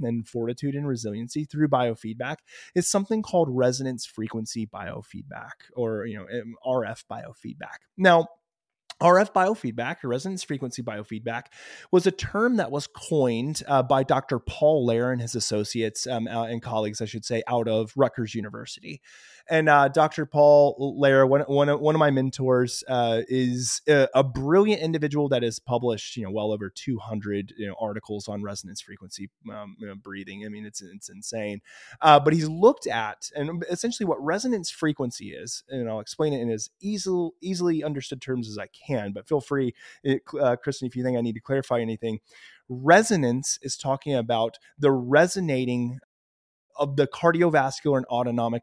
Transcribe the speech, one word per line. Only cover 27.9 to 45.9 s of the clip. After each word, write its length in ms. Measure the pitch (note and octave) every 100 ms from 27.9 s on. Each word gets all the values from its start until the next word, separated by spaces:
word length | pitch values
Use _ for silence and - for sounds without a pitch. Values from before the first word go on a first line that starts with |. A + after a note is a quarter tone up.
| G#2 - G#2 G2
on 140 | G2+
resonance 400 | G2+ G2+ F#2 G2
frequency, 480 | - G#2 F#2 - G2+ _ A2+
um, 260 | G#2+ G#2 -
you 60 | G#2
know, 80 |
breathing. 500 | G2 G2+ G2 G2 G2
I 60 | G#2+
mean, 160 | G#2 G#2+
it's, 160 | -
it's 260 | F2+ G2 -
insane. 540 | G2 - A2+ G#2 G2+ - - - -
Uh, 180 | D#3 D3
but 140 | C#3+
he's 140 | D#3+ D#3
looked 380 | D#3+ G#3+ C#4+ D#3+
at, 440 | A#2 A2 - -
and 300 | D3+ D3 E3+ F3
essentially 360 | F3+ A#3+ - G3
what 160 | C#3
resonance 480 | C#3+ F#3+ B3+ A3+ E3
frequency 600 | - D#3+ D3+ B2+ - G#2
is, 340 | C#2 A2 - -
and 180 | C3 A#2
I'll 120 | A2
explain 340 | G#2+ - D#3
it 80 | C3+
in 80 | A#2
as 180 | A2 - _
easy, 480 | G3 G#3 F#3+ F3+ E3+ -
easily 420 | F3+ F3+ F3 D#3+
understood 380 | D3 C#3+ - B2+
terms 260 | - B2+ A2
as 120 | G#2
I 80 | F#2+
can, 460 | _ - B2+ G2+
but 140 | G2 -
feel 140 | D3
free, 340 | - C#3 B2+ - - -
it, 180 | C#3 C3 - D3
uh, 160 | C3+ B2
Kristen, 240 | - C3 B2+
if 80 |
you 80 | B2
think 160 | B2+ B2
I 40 |
need 120 | A#2
to 60 | A2
clarify 400 | - C#3 - A#2+
anything. 400 | A2+ A2 A2+ G#2+ - - - _ -
Resonance 920 | B2+ C3+ F#3 A3 F#3+ B2 B2 C#3 -
is 140 | C3+ -
talking 380 | C#3 C3+ D3
about 440 | C3 A#2 A#2 A2+ - _ -
the 140 | C#3+
resonating 1080 | C3+ B2 D3 F3+ G3 E3+ C3 B2 B2 A#2+